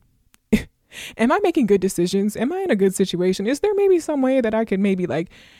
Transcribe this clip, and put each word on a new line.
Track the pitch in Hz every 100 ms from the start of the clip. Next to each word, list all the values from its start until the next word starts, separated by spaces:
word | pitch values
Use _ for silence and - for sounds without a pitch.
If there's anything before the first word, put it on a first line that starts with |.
| _ _ _ _ _
<laughs> | - - _ _ - - -
Am | 233
I | 349
making | 381 330 214
good | 202
decisions? | 185 - 180 196 208 -
Am | 233
I | 359
in | 381
a | 220
good | 190 185
situation? | 190 175 180 185 202
Is | 285
there | 415 403
maybe | 403 359
some | - 294
way | 262 269
that | 226
I | 220 226
could | 196
maybe, | 202 185 175
like, | 139 180 - - -